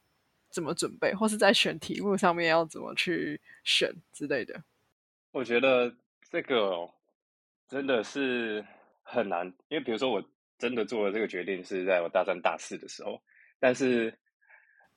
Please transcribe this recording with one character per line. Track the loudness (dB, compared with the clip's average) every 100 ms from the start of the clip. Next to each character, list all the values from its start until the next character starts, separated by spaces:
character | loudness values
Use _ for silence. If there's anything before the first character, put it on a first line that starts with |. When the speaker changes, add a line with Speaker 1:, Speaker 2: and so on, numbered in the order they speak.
| _ _ _ _ _
Speaker 1:
怎 | -6
么 | -4
准 | -2 -4 0
备， | 0
或 | 2 0
是 | 4
在 | 4
选 | 6 2 -2
题 | -6 -4
目 | 0 2
上 | 2
面 | 4 4
要 | 4
怎 | 2 -4
么 | -10
去 | -4 -2 -2 -4 -8 _ -14
选 | -2 0 0 -4 _
之 | -10 -4
类 | -2 -4
的？ | -10 -16 _ _ _ _ _ _
Speaker 2:
我 | -6
觉 | 2 4
得 | 6 4 4 -2 _ _ -8
这 | -6
个 | 0 2 2
哦， | 0 -6 _ _ _ _ _ _ _ -10
真 | -6 0
的 | 0
是 | 0 -2 -2 0 -2 -4 -8 -18 _ _
很 | -6 -2 0
难， | -2 -4 -10 -8
因 | -6
为 |
比 | -4
如 | -2
说 | 0
我 | -2 -4 _ _ -6
真 | -4
的 | -2
做 | -2 0 0
了 |
这 | 0
个 | -2
决 | -4
定 | -4 -6
是 | -4 -4
在 | 2 2
我 | 2
大 | 0
三、 | 0 0
大 | -2 -2
四 | -8 -12
的 | -14
时 | -12
候， | -12 -12 _ _ _ 0
但 | 0
是 | 2 2 2 0 -6 _ _ _ -20 _ _ _